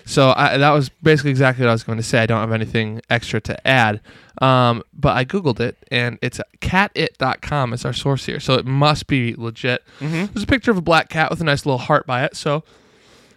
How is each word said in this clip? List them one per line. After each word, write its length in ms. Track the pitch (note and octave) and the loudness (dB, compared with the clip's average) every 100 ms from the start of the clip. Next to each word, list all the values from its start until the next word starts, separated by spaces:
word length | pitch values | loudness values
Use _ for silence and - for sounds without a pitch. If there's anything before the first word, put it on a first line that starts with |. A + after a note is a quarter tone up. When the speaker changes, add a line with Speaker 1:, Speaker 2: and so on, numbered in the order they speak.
Speaker 1:
So 300 | - - C3+ B2+ | -2 4 4 4
I, 220 | C#3 B2 | 2 4
that 140 | C#3+ | 4
was 160 | D3+ C3 | 4 0
basically 420 | - D#3+ D#3 C#3+ | 0 2 2 2
exactly 340 | C3 C3 B2 | 2 2 2
what 60 | B2 | 2
I 20 | |
was 120 | A2+ | 0
going 120 | - A2+ | -2 -6
to 60 | |
say. 160 | A2+ B2 | 0 2
I 80 | A2+ | 2
don't 140 | A2+ | 0
have 120 | A2 | 0
anything 480 | A2+ A2 A#2 A2 A2 - | -2 -2 -2 -4 -6 -4
extra 320 | A#2 - A2 | -4 -2 -6
to 240 | - - - | -6 -4 0
add. 340 | C3 A2 G#2+ - - - - | 2 2 0 -8 -20 -20 -2
Um, 400 | C3 B2+ B2 A#2 - | 2 4 2 0 -6
but 240 | - C#3+ A2 | -2 0 0
I 80 | |
Googled 340 | B2+ G3+ E3 A2 | 0 -2 -2 -2
it, 180 | A#2 - _ | -4 -6 _
and 260 | B2 A#2+ A2+ | -2 -2 -4
it's 180 | B2+ - - _ | -6 -8 -12 _
cat 300 | - F3+ G3 - | -2 0 0 -2
it 200 | D#3+ - | -4 -2
dot 220 | C3 - | -4 -4
com 320 | - D3 B2+ | -4 -2 -2
is 120 | A#2 C3+ | -4 -6
our 60 | |
source 320 | A#2+ C#3+ C3+ - | -4 -2 -2 -4
here. 140 | - | -6
So 140 | - | 0
it 120 | C3 B2 | 0 0
must 400 | C3+ D3 D3+ - | 2 2 2 0
be 280 | C#3 A#2+ A2+ | -2 -2 -4
legit. 460 | A#2 A2+ C3 B2 - - | -10 -6 -4 -4 -6 -10
Speaker 2:
Mm-hmm. 260 | D3 E3 G3+ | -6 -4 -4
Speaker 1:
There's 80 | - | -6
a 40 | G3+ | 0
picture 260 | C4+ B3 | 0 2
of 40 | F#3+ | 0
a 60 | |
black 260 | E3 D#3+ - | 2 2 2
cat 220 | D#3+ D3 | -2 -2
with 100 | - | 0
a 40 | |
nice 200 | D#3+ C#3 | 0 0
little 140 | D3 B2+ | 0 -2
heart 260 | - D3+ - | 0 0 0
by 180 | B2 | -2
it. 120 | D3+ - | -2 -4
So, 280 | D#3+ D3 - _ _ _ _ _ _ | -4 -4 -4 _ _ _ _ _ _